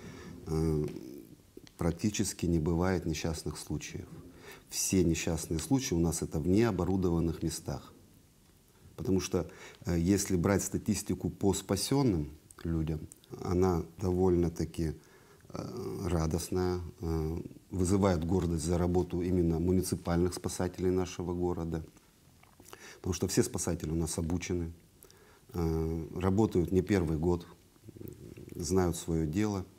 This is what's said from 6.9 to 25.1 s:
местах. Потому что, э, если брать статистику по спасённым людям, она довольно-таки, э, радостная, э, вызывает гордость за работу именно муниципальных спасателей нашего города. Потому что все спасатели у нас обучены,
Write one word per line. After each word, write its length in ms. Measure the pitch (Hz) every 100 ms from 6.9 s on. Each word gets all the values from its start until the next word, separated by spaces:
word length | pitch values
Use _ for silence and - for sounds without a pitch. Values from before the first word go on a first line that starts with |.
| 98 90 85 82 78
местах. 500 | 82 - - 67 - - - - - _ - - _ _ - -
Потому 240 | 80 92
что, 280 | - 92 85 - - - -
э, 120 | 85
если 380 | 85 98 - 92
брать 280 | 92 98
статистику 640 | - - - 98 - 92 85
по 240 | - 101
спасённым 760 | 92 - 98 - 135 131 87 71 76 - -
людям, 440 | 85 82 78 78 80 - - -
она 420 | - 87 92 85 - -
довольно-таки, 920 | 95 90 95 87 85 82 82 - 80 76 - - - - - -
э, 500 | - - 101 104 92
радостная, 760 | 85 80 82 - 92 90 90 85 -
э, 360 | 85 80 78 85 - - -
вызывает 540 | 95 87 98 98 87 82
гордость 400 | 95 85 85 78
за 120 | 87
работу 440 | 90 90 85 87
именно 380 | 90 90 85 80
муниципальных 720 | 87 92 87 85 - 85 90
спасателей 580 | - 92 - 90 87 92
нашего 420 | 92 87 - 87
города. 520 | 90 87 82 82 82 78 - - _ _ - - - - - - -
Потому 160 | 92
что 140 | 87 95
все 160 | -
спасатели 480 | - - - 80 78
у 40 | 80
нас 220 | 80 -
обучены, 540 | 82 90 - 90 85 85 - _ -